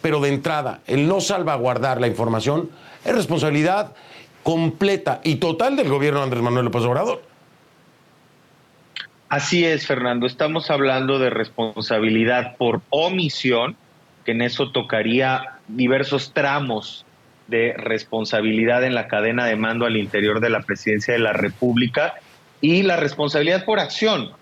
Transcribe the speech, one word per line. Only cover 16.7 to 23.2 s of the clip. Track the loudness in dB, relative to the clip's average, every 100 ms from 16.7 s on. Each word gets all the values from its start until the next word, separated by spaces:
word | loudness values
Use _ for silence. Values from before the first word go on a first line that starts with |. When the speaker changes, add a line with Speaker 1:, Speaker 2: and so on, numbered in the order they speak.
| -4 -8 -16 -20 _ _ _ -4
Speaker 2:
de | 0 0
responsabilidad | -2 -4 -4 -4 -4 -2 0 0 2 2 2
en | 2
la | 0 -2
cadena | 0 0 0 0
de | 0
mando | 0 0 0
al | 0
interior | -2 0 0 2
de | 0
la | 0
presidencia | -2 -4 -2 -2 0
de | 0
la | 0
República, | 0 -4 -2 0 2 0 0 -2 -4 -18 -20 _ _
y | 2 4
la | 4 2
responsabilidad | 0 -2